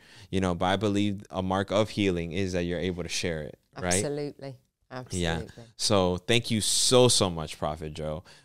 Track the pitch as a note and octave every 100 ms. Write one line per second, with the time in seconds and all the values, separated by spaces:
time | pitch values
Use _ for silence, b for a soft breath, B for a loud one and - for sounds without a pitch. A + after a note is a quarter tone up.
0 | B B B F#2+ F#2 F2 F2+ G2 G#2+ G2+
1 | G#2 G2 - F2+ F#2 F#2+ G2 G2 G#2+ -
2 | G2 F2 E2+ F2+ F#2+ F2+ F2 F2 F2+ F2
3 | E2 - F#2+ D#2+ D2 - _ - F2+ F#2
4 | C#3+ D3 D3 - C#3 B2 _ _ _ B2+
5 | A#2+ F2+ E2+ E2 - - A#2 - - G2+
6 | F2+ F2+ - A#2+ - A2 - - - B2+
7 | B2 - G2 E2 D#2 - D#2+ D#2 D#2 D2+
8 | D#2 D2+ b b